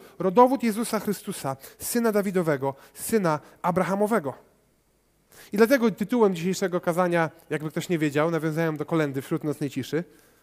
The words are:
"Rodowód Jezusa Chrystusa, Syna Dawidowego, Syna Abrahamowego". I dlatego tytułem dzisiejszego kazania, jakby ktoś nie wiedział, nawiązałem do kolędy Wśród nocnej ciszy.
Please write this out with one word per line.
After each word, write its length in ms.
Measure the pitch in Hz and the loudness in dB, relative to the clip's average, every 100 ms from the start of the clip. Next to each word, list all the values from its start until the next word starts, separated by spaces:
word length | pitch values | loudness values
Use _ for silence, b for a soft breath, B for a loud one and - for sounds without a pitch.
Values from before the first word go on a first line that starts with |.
| B - | B -6
"Rodowód 440 | 180 185 254 269 | 0 6 6 4
Jezusa 380 | 233 208 233 220 | 0 -2 -2 -4
Chrystusa, 560 | - 190 - 190 139 135 B - | -4 -6 -8 -8 -6 -8 B -12
Syna 340 | - 240 233 | -6 0 0
Dawidowego, 640 | 208 202 185 165 139 135 135 B | 2 0 0 0 0 -2 -6 B
Syna 460 | - - 226 180 151 B B | -14 -2 0 2 0 B B
Abrahamowego". 720 | 175 180 170 196 208 220 143 - _ _ _ _ _ _ _ _ _ B B | -2 0 0 0 2 0 -2 -8 _ _ _ _ _ _ _ _ _ B B
I 40 | 202 | 2
dlatego 340 | 220 269 226 | 4 4 2
tytułem 440 | 175 196 247 214 | 0 -2 2 4
dzisiejszego 460 | 180 170 180 190 175 | 2 -2 -2 -2 -2
kazania, 500 | 175 170 180 170 160 - - | -2 0 2 2 0 -4 -8
jakby 200 | 151 151 | -6 -6
ktoś 180 | 170 - | -6 -2
nie 100 | 170 | 0
wiedział, 320 | 151 139 160 | 0 2 0
nawiązałem 460 | 165 156 156 165 151 | 0 -2 -2 -2 -2
do 100 | 147 | -2
kolędy 360 | 165 151 135 | 0 0 -4
Wśród 220 | 135 160 | -4 -4
nocnej 260 | 151 143 143 | -4 -4 -4
ciszy. 340 | 139 120 151 180 b b b | -4 -4 -4 -6 b b b